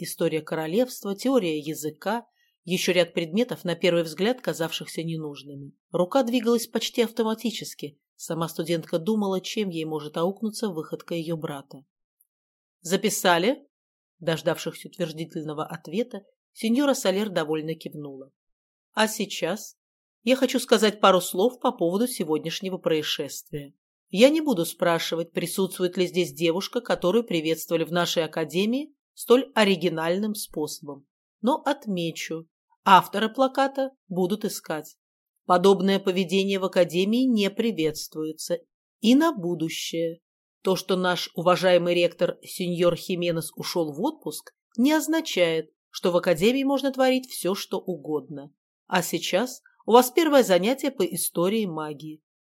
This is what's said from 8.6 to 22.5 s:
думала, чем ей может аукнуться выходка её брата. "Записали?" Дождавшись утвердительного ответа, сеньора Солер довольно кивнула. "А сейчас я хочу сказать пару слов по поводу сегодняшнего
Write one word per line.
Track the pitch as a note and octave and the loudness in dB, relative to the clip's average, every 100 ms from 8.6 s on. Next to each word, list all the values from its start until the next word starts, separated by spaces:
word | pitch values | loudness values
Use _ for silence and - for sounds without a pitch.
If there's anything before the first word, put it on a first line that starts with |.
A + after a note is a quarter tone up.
| D#3+ E3+ D3+ E3+ | -4 -4 -2 -4
думала, | E3 A3 G3 F#3+ | 0 0 0 -2
чем | F#3 A3 G3 | -4 -4 -4
ей | E3 D#3 | -4 -4
может | D#3 D3+ D#3 | -6 -6 -2
аукнуться | E3+ G3 G#3+ G#3+ G#3+ | -2 -2 -6 -4 -6
выходка | D#3+ D#3 D#3 - E3+ | -4 -8 -10 -6 -6
её | E3 E3 | -4 -6
брата. | D3+ C#3+ C#3 C#3+ C#3+ _ _ _ _ _ _ _ _ _ | -6 -10 -12 -20 -20 _ _ _ _ _ _ _ _ _
"Записали?" | E3 G3 G#3+ - F#3+ E3+ G3 C#4+ - _ _ _ _ _ | -4 -2 0 0 2 4 2 0 -6 _ _ _ _ _
Дождавшись | E3 D#3+ E3 D3+ E3 - - | -4 -2 -2 -4 -6 -10 -12
утвердительного | - E3 D#3 E3 E3 D3+ D3 C#3+ | -8 -8 -6 -10 -8 -8 -8 -8
ответа, | D#3+ - F#3 B3+ G3+ - _ _ | -10 -8 -4 -4 -8 -18 _ _
сеньора | - A3 A#3+ C#4+ B3 | -6 0 2 2 2
Солер | G3 F#3+ G#3+ | 0 0 -2
довольно | F3 D3+ D#3 D#3 D#3+ | -2 -2 -2 -4 -8
кивнула. | D3+ D3+ C#3+ C3+ C3+ _ _ _ _ _ _ | -10 -12 -12 -14 -18 _ _ _ _ _ _
"А | - G#3+ | -2 0
сейчас | G#3+ F#3+ - E3 G#3 - - _ _ _ _ | 0 -6 -4 -4 -4 -10 -20 _ _ _ _
я | A3+ C4 | 0 2
хочу | B3+ B3 | 2 0
сказать | - G#3+ G#3 G#3 | 4 4 4 6
пару | G3 F#3 | 6 6
слов | F3+ F3+ A#3 B3 | 4 0 0 2
по | C4 | -2
поводу | B3+ E3+ F#3+ B3 | 0 0 2 0
сегодняшнего | - D#3+ D#3 D#3+ | -2 -2 -2 -2